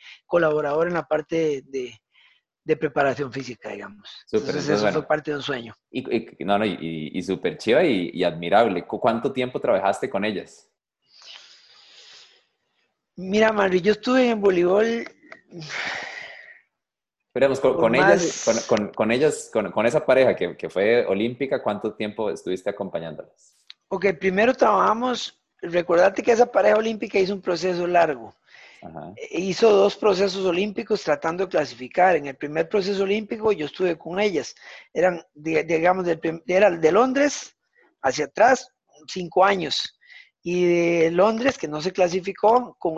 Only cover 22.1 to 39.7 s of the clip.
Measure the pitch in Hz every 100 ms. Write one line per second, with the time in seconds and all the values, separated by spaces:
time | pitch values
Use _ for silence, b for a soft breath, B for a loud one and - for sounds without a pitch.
22.1 | 104 107 101 - 92 - 98 95 85 82
23.1 | 76 - _ _ _ - - - 190 190
24.1 | 165 190 185 233 254 226 196 185 226 254
25.1 | 240 - - _ _ 170 170 170 170 190
26.1 | 196 233 233 240 214 202 214 220 220 220
27.1 | - 185 202 180 165 185 175 175 180 160
28.1 | 127 107 - _ B B B 85 80 78
29.1 | 98 - 160 190 180 226 202 196 - 214
30.1 | 185 202 185 190 170 208 196 214 208 -
31.1 | 143 165 175 190 - 135 117 127 - 185
32.1 | 165 143 131 147 156 165 214 190 196 196
33.1 | 208 214 226 220 185 147 - 185 160 -
34.1 | 180 208 165 120 - B B B - 180
35.1 | 170 - 151 156 156 160 165 175 185 175
36.1 | 165 170 165 - 185 202 170 160 190 262
37.1 | 262 285 - - _ _ b b _ 135
38.1 | 135 143 - 226 254 - _ _ _ 151
39.1 | 185 175 180 196 196 151